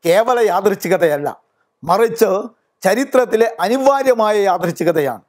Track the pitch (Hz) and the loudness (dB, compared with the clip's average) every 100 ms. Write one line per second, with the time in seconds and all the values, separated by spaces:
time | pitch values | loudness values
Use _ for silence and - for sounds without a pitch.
0 | 170 185 233 247 220 180 196 190 180 180 | 2 2 2 2 2 0 -2 -4 -2 0
1 | 165 147 143 - _ _ _ _ 139 185 | 2 0 -6 -10 _ _ _ _ -2 0
2 | 233 226 214 190 233 _ _ _ 185 208 | 0 0 0 0 -6 _ _ _ -2 0
3 | 269 254 247 220 226 226 185 254 262 277 | 0 0 0 0 0 -2 -2 2 2 2
4 | 269 240 214 214 196 180 175 170 180 160 | 0 0 0 0 0 0 -4 -2 0 0
5 | 143 110 | -2 -6